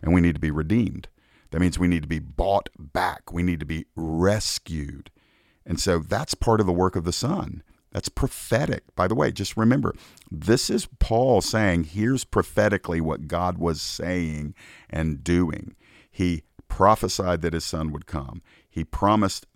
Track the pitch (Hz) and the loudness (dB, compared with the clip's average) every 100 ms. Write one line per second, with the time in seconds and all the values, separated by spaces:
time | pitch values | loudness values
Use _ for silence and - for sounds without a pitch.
0 | 80 87 85 73 78 73 78 113 104 - | 2 4 4 2 -2 -2 0 0 0 -6
1 | - _ _ _ - 82 90 85 90 85 | -14 _ _ _ -8 0 0 2 2 2
2 | 73 80 71 - 87 98 - - 73 90 | -2 -6 -6 -4 0 0 -2 -16 -8 -2
3 | 90 - - 87 90 82 76 80 - - | -2 -4 -8 -2 -2 -2 -4 -8 -8 -8
4 | 80 80 95 104 - - - 80 71 69 | -4 2 2 2 -2 -6 -8 -8 -8 -12
5 | - _ _ _ _ _ - 85 98 85 | -18 _ _ _ _ _ -6 -2 0 0
6 | 82 101 78 - 117 110 95 87 92 92 | 0 -4 -4 -2 2 4 4 4 2 0
7 | 85 - 143 196 - - _ _ _ - | -4 -2 -2 -4 -6 -12 _ _ _ -8
8 | - - 135 - - 117 160 - _ - | -6 -4 -4 -4 -2 0 0 -4 _ 0
9 | 92 110 71 - 98 - 113 139 117 - | 0 2 0 0 -6 2 4 4 0 -6
10 | - - - 76 78 120 - 220 - - | -16 -20 -14 -6 4 4 4 -2 -2 -2
11 | - 113 131 113 - 110 104 85 78 98 | 2 2 4 4 2 2 2 2 0 -2
12 | 113 131 - 104 - 107 104 98 - 85 | 0 0 0 -2 0 2 2 2 0 -2
13 | 80 76 76 85 90 87 85 76 - - | -2 -4 -4 -2 -2 0 -2 -2 -6 -6
14 | 85 90 80 76 76 - - - - 80 | -4 -2 -2 -4 -8 -12 -20 -20 -10 -4
15 | 80 69 73 87 85 - - - _ _ | -2 -2 0 2 2 -2 -12 -18 _ _
16 | _ - 90 80 - - - - 98 110 | _ -2 0 -2 -6 -20 -8 4 6 6
17 | 95 - 90 85 82 82 - 80 78 73 | 0 -2 -2 0 -2 -4 -4 -6 -6 -6
18 | - 76 67 82 _ _ _ 85 80 - | -8 -8 -8 -14 _ _ _ -8 -6 0
19 | 101 107 98 - - | 4 4 2 -2 -10